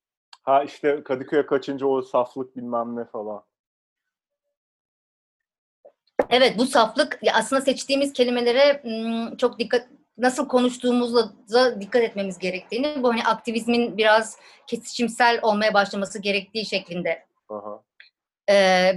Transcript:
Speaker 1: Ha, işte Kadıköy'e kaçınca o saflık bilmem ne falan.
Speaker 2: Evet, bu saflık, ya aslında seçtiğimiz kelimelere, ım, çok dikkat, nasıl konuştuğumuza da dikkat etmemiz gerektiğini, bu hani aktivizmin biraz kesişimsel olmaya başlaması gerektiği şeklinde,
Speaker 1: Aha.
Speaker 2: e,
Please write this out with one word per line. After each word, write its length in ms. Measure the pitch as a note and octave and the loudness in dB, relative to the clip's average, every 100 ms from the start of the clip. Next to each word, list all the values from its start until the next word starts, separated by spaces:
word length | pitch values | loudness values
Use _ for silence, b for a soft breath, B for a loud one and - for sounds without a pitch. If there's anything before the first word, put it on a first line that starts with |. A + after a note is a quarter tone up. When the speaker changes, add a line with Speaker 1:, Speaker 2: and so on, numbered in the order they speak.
| _ _ _ - | _ _ _ -8
Speaker 1:
Ha, 220 | C3 C#3 | 0 2
işte 400 | D3 - D3 D3 | 0 -2 -2 -2
Kadıköy'e 420 | D3 B2+ C3 D3+ C#3 | -4 -6 0 0 2
kaçınca 400 | C#3 C#3 C#3 C3+ | -2 -2 -4 0
o 160 | C3+ | -2
saflık 540 | B2+ B2+ B2 C3+ B2+ B2 | 0 -2 -2 -6 -12 -12
bilmem 400 | A#2+ A#2+ A#2 A#2+ | -6 -6 -4 -8
ne 80 | |
falan. 380 | A#2 A#2 G#2+ G#2 - _ _ _ _ _ _ _ _ _ _ _ _ _ _ _ _ _ _ _ _ _ _ _ - _ _ - - | -10 -10 -10 -12 -16 _ _ _ _ _ _ _ _ _ _ _ _ _ _ _ _ _ _ _ _ _ _ _ -20 _ _ -4 0
Speaker 2:
Evet, 280 | B3 B3+ F#3 | 4 4 2
bu 80 | B3+ | 2
saflık, 520 | C#4 A3+ C#4 C#4+ - | 2 2 0 -2 -2
ya 120 | A3 | 0
aslında 280 | A3+ A3 C4+ | 0 0 0
seçtiğimiz 500 | C4+ B3 - C#4 C#4 | 0 -2 -2 -2 0
kelimelere, 720 | - B3 A#3+ A#3+ B3 C#4+ C#4 | 0 0 2 2 4 4 2
ım, 520 | A#3 A3 A3+ A3+ A3+ - | -6 -6 -4 -4 -6 -2
çok 220 | B3 A#3 | -2 -2
dikkat, 300 | A#3 B3 - - _ - | -2 -2 -4 -16 _ -2
nasıl 300 | B3+ B3+ C#4 | 0 0 0
konuştuğumuza 840 | B3 B3 B3 B3 B3 A#3+ A#3+ G#3+ - - | 2 2 0 0 0 2 0 0 -6 0
da 280 | A#3+ B3+ G#3 | 2 2 0
dikkat 220 | G3+ B3 | -2 0
etmemiz 360 | A3 G3+ G3 F3+ | 0 -2 -8 -6
gerektiğini, 640 | F#3 F#3 - A3+ D4 D4 | -6 -6 -6 -4 -4 -2
bu 60 | B3 | 0
hani 120 | A3+ | 0
aktivizmin 720 | A3+ A3+ - A3+ A3+ A#3+ A#3 F#3 | 0 -2 -4 -4 -2 0 -2 2
biraz 420 | G#3+ A3 A3 - b b - | 4 4 2 -10 b b -10
kesişimsel 720 | A#3 - - A#3 A#3 A#3+ A#3 | -10 -8 -4 -2 2 2 4
olmaya 320 | A3+ G#3 A3 | 2 2 2
başlaması 440 | G3+ G3 G3+ G3 G#3+ | 2 2 -2 -6 -6
gerektiği 480 | G3+ G3 F#3+ A3 G3+ | -4 -4 -4 -8 -6
şeklinde, 600 | G3 F3+ F3 E3+ D#3+ _ _ - | -6 -6 -6 -4 -6 _ _ -14
Speaker 1:
Aha. 340 | G#2+ G#2 G#2 _ _ B _ _ _ - | -12 -12 -16 _ _ B _ _ _ 2
Speaker 2:
e, 420 | G3+ F#3+ F#3 F#3 | 4 4 4 2